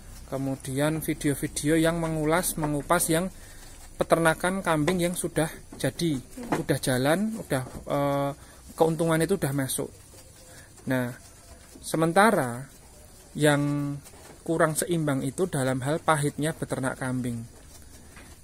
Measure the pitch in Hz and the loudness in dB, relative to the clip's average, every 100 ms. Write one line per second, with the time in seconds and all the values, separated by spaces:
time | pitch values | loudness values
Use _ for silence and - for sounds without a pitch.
0 | - - - 135 135 135 - 135 147 156 | -18 -16 -8 -4 -4 -4 -4 0 0 0
1 | 147 151 147 139 147 - 143 160 165 170 | -2 -2 0 0 -2 -2 2 4 4 2
2 | 160 160 151 165 180 - 151 147 - 175 | -2 0 2 2 2 -2 -2 0 2 2
3 | 170 160 185 - - - - - - - | 4 2 0 -8 -18 -18 -18 -18 -14 -4
4 | 180 165 165 160 180 190 180 156 147 185 | 2 6 6 4 0 0 2 2 2 2
5 | 170 180 175 - 160 - - - 135 - | 0 -2 -4 0 -2 -4 -16 -4 -2 0
6 | 165 135 - - 240 - 156 139 - 127 | 0 0 -4 -12 -4 -2 0 0 2 2
7 | 135 170 220 220 - 151 127 - - 143 | 4 2 0 -4 -2 -2 -4 -10 -4 0
8 | 143 139 139 139 - - - - 165 160 | 2 0 -2 -4 -14 -20 -10 2 2 4
9 | 165 160 165 196 147 143 131 - - - | 2 4 2 2 0 0 -2 -4 -6 -10
10 | - - - - - - - - - 131 | -20 -20 -20 -20 -20 -20 -20 -12 -2 -2
11 | 123 120 - - - - - - - 156 | -2 -6 -18 -20 -20 -20 -20 -14 -4 0
12 | 165 180 214 180 127 120 143 - - - | 4 6 6 6 0 -4 -10 -16 -20 -20
13 | - - - - 147 143 143 143 143 143 | -20 -20 -12 2 4 6 2 0 -4 -6
14 | - - - - - 165 160 151 - 170 | -12 -20 -20 -12 -2 2 2 2 0 0
15 | 147 135 135 - 185 143 131 131 135 165 | 0 0 -2 -2 -2 0 0 0 -2 -2
16 | - 156 143 139 151 - - 127 131 - | 2 2 2 0 -4 -4 -4 -2 -2 -2
17 | 131 127 123 117 113 - - - - - | -4 -2 -4 -6 -10 -16 -20 -20 -20 -20
18 | - - - - | -20 -20 -20 -18